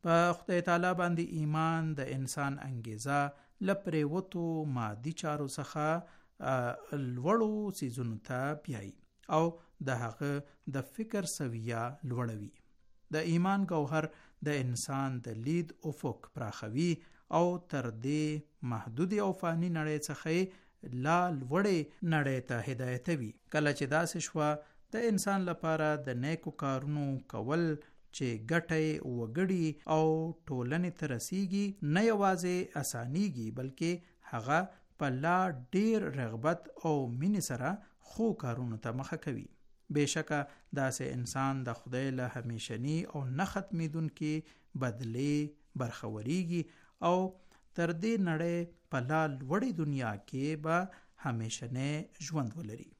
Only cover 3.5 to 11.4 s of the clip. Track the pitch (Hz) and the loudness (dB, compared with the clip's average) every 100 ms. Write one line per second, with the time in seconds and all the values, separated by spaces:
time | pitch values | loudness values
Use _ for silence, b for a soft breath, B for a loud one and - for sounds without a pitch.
3.5 | _ 185 196 196 160 147 170 190 175 170 | _ 0 0 2 2 2 0 -4 -2 -2
4.5 | 160 151 123 110 104 135 165 160 151 139 | 0 0 -2 -2 -4 -6 -4 -4 -2 -4
5.5 | - 135 156 151 165 170 B B _ 131 | -6 -6 -2 0 0 -4 B B _ 0
6.5 | 131 123 - - 147 131 123 143 226 220 | 0 0 -4 -6 -4 -2 -2 2 4 4
7.5 | 214 208 196 139 120 120 113 - 127 139 | 0 -4 -4 -4 -2 -4 -4 -4 -4 -2
8.5 | 151 - 120 98 - - _ - 160 165 | -4 -6 -8 -8 -14 -20 _ 0 2 2
9.5 | 165 B _ 135 123 117 113 143 143 143 | -2 B _ -2 -2 -2 -4 -2 -2 -6
10.5 | B - 135 131 - 220 208 170 - | B -6 -6 -6 -8 -4 -2 -2 -2